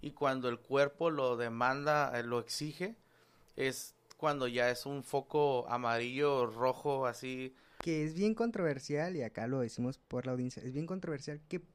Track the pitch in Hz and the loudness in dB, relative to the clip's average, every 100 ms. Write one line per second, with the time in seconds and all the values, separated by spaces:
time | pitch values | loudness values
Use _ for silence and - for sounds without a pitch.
0 | 147 143 143 131 123 120 - 139 143 - | -10 0 0 2 -2 -4 0 4 4 4
1 | 165 151 131 120 117 117 123 135 143 147 | 0 2 2 2 -2 2 2 2 2 2
2 | 139 123 120 120 113 - 151 151 180 226 | 2 0 0 -2 -2 -6 -6 -6 -8 -8
3 | _ _ _ _ _ - 135 127 - - | _ _ _ _ _ -4 -2 -2 -10 -16
4 | _ - 156 143 127 120 123 120 - 143 | _ -4 -2 0 0 2 2 2 -4 -8
5 | 131 143 135 151 147 131 120 120 120 117 | -2 -4 0 4 4 4 0 0 2 0
6 | 120 131 147 139 120 110 127 127 147 135 | 0 2 2 4 2 2 2 2 0 0
7 | 131 113 127 127 131 - - - - 160 | 0 -2 -6 -6 -8 -12 -20 -8 -2 0
8 | 156 160 208 220 233 214 170 135 - 143 | 0 0 0 2 0 2 0 0 -2 -2
9 | 165 180 117 - 127 135 123 - 123 135 | 0 -2 -4 -4 -2 0 -2 -2 -4 -4
10 | _ 127 127 127 123 - 110 131 165 190 | _ -6 -2 -2 -2 -4 -6 -4 -4 -4
11 | 165 147 147 147 - 180 180 | -4 -6 -6 -10 -6 -8 -8